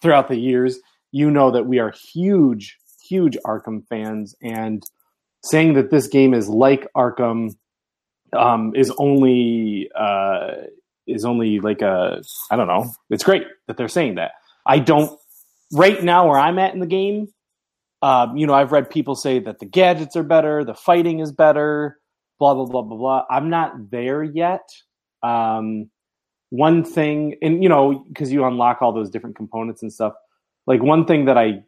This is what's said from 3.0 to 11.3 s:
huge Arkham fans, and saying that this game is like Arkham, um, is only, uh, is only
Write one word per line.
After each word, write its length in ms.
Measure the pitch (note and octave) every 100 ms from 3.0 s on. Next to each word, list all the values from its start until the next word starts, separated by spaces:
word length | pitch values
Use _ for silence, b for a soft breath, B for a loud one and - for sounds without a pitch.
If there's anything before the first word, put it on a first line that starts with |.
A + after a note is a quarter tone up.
| -
huge 300 | F#3 E3 G#2+ A2
Arkham 420 | G#2+ A2 G#2+ -
fans, 480 | A2+ A2 G#2+ G#2 _
and 400 | A#2+ A2+ A2 G#2+ - _ _ _ _ _
saying 300 | - D#3 D#3+
that 180 | C#3 -
this 160 | D3+ E3
game 260 | C#3 C3+
is 160 | A#2+ G2+
like 380 | A2 C3+ C3+ - C#3
Arkham, 580 | B2 B2 A#2+ A2+ A2+ G2+ _ _ _ _ _ _ _ A2+
um, 380 | A#2+ A#2 A2 A#2
is 160 | C3 C3+
only, 920 | C#3+ C#3 C3 B2 A#2+ A#2 A2 G2+ G2
uh, 600 | - G#2 G2 G2 F#2 - - C#2 - _ _ -
is 180 | A2+
only 360 | A#2